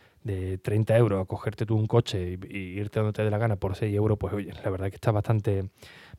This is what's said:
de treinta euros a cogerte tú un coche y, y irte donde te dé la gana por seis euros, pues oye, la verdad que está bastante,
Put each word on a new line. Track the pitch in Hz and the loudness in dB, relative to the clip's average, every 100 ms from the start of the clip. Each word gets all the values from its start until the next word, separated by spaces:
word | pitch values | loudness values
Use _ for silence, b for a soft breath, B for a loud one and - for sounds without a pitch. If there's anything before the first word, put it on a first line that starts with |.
| b b 110 | b b -6
de | 95 92 95 | -4 -4 -4
treinta | - 107 110 110 | 0 2 4 6
euros | 117 98 | 6 4
a | 95 | -2
cogerte | 101 - 104 107 | -4 -6 -4 0
tú | 110 | 0
un | 107 | 4
coche | 117 - 98 90 92 95 | 4 2 0 -4 -6 -8
y, | 101 | -8
y | 92 95 | -8 -6
irte | 104 - | -4 -2
donde | 107 | -2
te | 101 | 0
dé | 107 | 0
la | 104 | 0
gana | 113 98 | 0 0
por | 98 95 | -2 -2
seis | 110 101 | -2 2
euros, | 107 107 | 2 2
pues | 95 | 0
oye, | 104 98 98 | -4 -6 -8
la | - | -6
verdad | 95 98 | -4 -4
que | - | -2
está | - | 0
bastante, | 104 - 110 104 98 95 _ B B B | 2 2 2 2 0 -2 _ B B B